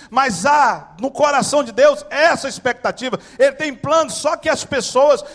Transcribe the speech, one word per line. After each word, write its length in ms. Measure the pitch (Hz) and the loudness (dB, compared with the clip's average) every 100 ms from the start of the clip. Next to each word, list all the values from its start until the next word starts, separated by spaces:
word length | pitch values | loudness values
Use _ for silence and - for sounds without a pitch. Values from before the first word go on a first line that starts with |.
| - | -6
mas 340 | 254 269 175 | -2 -2 0
há 520 | 240 294 254 170 - 165 | 0 2 2 0 -8 -8
no 80 | 262 | -8
coração 540 | - 294 277 - 285 | 0 0 2 0 -2
de 80 | 240 | -2
Deus 340 | 214 294 285 - | 2 4 2 -4
essa 380 | 269 330 294 269 | 0 2 2 -6
expectativa. 680 | - 247 240 208 - 254 196 - - | -6 -6 -4 -4 -4 -6 -6 -6 0
Ele 140 | 269 | 0
tem 200 | 277 302 | 0 -8
planos, 420 | 240 277 320 302 | -6 -2 0 0
só 220 | - 294 330 | -4 -4 -4
que 120 | 311 | -2
as 160 | 277 | -4
pessoas 580 | - 277 - 247 294 269 - | -4 -6 -2 2 4 2 -2